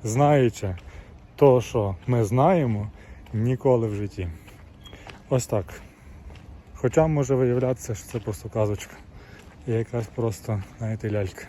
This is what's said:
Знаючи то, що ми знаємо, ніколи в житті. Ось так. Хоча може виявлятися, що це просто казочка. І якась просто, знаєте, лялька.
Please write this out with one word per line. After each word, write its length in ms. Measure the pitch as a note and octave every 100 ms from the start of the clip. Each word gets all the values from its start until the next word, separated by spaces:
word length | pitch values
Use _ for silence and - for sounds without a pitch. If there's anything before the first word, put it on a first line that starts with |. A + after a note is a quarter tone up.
Знаючи 720 | A2+ A2+ D3 D3 B2 - G2+ F2+ - - - - - -
то, 260 | C#3+ B2+
що 340 | A2 B2 G2+ F2+ -
ми 160 | B2
знаємо, 680 | G#2+ B2 D3 F#3 C3+ G#2 G#2+ - - - -
ніколи 540 | A2 A#2 B2+ C#3 B2 A2+
в 80 | G2+
житті. 320 | G2+ - F2+ D#2+ - - - - - - - - -
Ось 180 | C3+ -
так. 180 | A2 F2 - - - - - - - - - - -
Хоча 320 | B2 - D#3+
може 280 | D3+ C3 C3+
виявлятися, 600 | B2+ B2 B2 C3 - A2
що 120 | -
це 120 | A#2+
просто 300 | G#2 G#2 -
казочка. 440 | - G#2 G2+ - - - - - - - - -
І 40 |
якась 360 | A2+ A2+ A#2+ A2+
просто, 560 | - A2+ A2 - G#2+ G2 -
знаєте, 340 | A2 A2 A2
лялька. 320 | G#2 F#2+ -